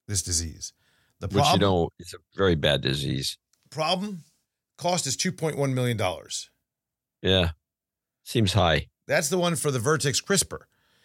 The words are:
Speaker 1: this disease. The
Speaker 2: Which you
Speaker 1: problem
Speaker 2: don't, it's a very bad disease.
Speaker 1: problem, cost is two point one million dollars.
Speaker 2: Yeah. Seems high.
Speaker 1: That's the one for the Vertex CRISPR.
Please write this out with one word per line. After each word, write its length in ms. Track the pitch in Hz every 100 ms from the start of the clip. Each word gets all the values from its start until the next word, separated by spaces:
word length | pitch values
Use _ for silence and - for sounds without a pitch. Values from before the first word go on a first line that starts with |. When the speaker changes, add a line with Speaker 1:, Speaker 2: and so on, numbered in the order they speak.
| -
Speaker 1:
this 160 | 101
disease. 480 | - 85 82 - - _ _ _ _ _
The 80 | 98
Speaker 2:
Which 80 | 98
you 60 |
Speaker 1:
problem 180 | 101 98
Speaker 2:
don't, 340 | 98 90 82 _
it's 140 | -
a 60 | - _ -
very 200 | 98 80
bad 260 | 76 69
disease. 560 | 64 71 69 67 65 - _ _ _
Speaker 1:
problem, 540 | 143 156 185 208 185 - _ _ _ _ _
cost 280 | 175 180 139
is 100 | 120
two 140 | 185
point 260 | 185 160 -
one 160 | 139
million 240 | 127 123 113
dollars. 520 | 95 78 - - - _ _ _ _ _ _ _
Speaker 2:
Yeah. 280 | 90 95 85 - _ _ _ _ _ _
Seems 300 | - 123 98
high. 340 | - 87 76 - _ -
Speaker 1:
That's 220 | 147 147
the 80 | 185
one 180 | 175 165
for 160 | 151
the 80 | 131
Vertex 420 | 117 156 139 117
CRISPR. 420 | - 196 - - - _ _ _